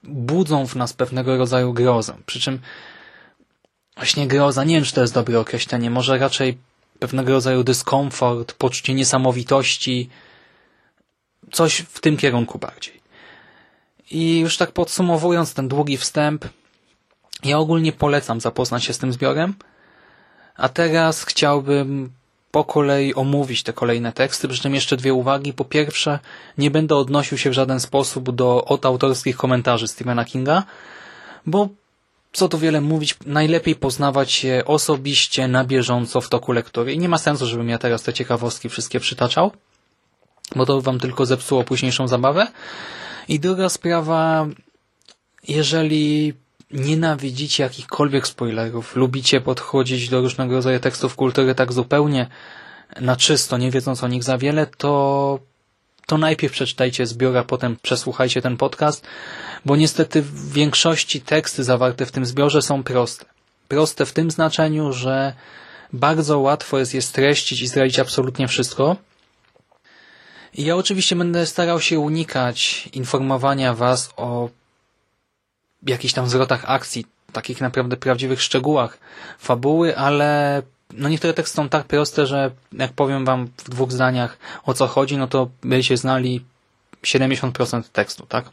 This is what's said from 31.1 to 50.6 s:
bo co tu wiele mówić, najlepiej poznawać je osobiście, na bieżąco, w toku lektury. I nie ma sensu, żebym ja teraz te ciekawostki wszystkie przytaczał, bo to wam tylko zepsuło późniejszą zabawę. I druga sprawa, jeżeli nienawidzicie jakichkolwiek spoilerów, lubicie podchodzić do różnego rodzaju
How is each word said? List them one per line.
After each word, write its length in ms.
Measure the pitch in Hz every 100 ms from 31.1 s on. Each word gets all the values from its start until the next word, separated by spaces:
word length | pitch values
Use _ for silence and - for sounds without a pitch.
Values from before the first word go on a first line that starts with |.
| - - - -
bo 220 | 185 202 202 _ _ _ _ _ -
co 120 | -
tu 100 | 165
wiele 220 | 160 156
mówić, 360 | 143 156 151 - -
najlepiej 480 | 147 156 165 165
poznawać 720 | 151 135 131 143 135 131 -
je 200 | 131 127
osobiście, 840 | - 151 - 143 135 135 - - 131
na 160 | 127
bieżąco, 560 | 127 131 120 123 117 131
w 80 | -
toku 240 | 120 -
lektury. 400 | 120 117 - 120
I 60 | 147
nie 100 | 175
ma 100 | 170
sensu, 280 | - 143 127
żebym 220 | 117 117
ja 100 | 117
teraz 240 | 123 113
te 100 | -
ciekawostki 560 | 113 123 117 120 - 117
wszystkie 320 | - 113 120
przytaczał, 520 | - 120 123 - 185 - _ _ _ _ _ _ _ _ - -
bo 100 | 131
to 140 | 139
wam 200 | 131 127
tylko 260 | 127 123 131
zepsuło 380 | 127 - 135
późniejszą 440 | 120 127 131 120 131
zabawę. 380 | 123 131 151 226 - - - - - - - -
I 120 | 151
druga 280 | 170 185 185
sprawa, 800 | - 170 170 156 160 160 160 156 - _ _ _ _ _ _ _ _ -
jeżeli 840 | 147 143 160 156 151 151 151 151 131 _ _ _
nienawidzicie 920 | 139 135 156 165 147 135 127 147 -
jakichkolwiek 640 | 135 131 123 - 147 139 -
spoilerów, 720 | - 120 110 113 117 117 -
lubicie 440 | 127 131 127 135
podchodzić 680 | 131 127 - 139 127 127 120
do 120 | 127
różnego 340 | 127 123 127
rodzaju 260 | 127